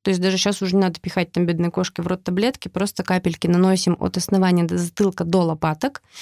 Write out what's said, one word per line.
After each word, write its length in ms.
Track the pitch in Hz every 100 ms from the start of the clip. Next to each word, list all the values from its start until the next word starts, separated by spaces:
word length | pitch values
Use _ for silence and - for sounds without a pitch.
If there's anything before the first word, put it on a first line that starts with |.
То 100 | -
есть 100 | 185
даже 160 | 185 190
щас 240 | 202 196
уже 140 | 190 190
не 60 |
надо 180 | 185 165
пихать 320 | - - 170
там 120 | 175 175
бедной 260 | 170 170
кошке 300 | 185 185 -
в 60 | 170
рот 160 | 185
таблетки, 460 | 185 180 233 262 -
просто 340 | 180 202 -
капельки 440 | - 185 180 165 170
наносим 500 | 175 185 190 185 170
от 160 | 185 185
основания 480 | 175 196 185 180
до 140 | 165 175
затылка, 480 | 170 - 202 185 170
до 160 | 185
лопаток, 600 | 170 156 160 156 269 - _ -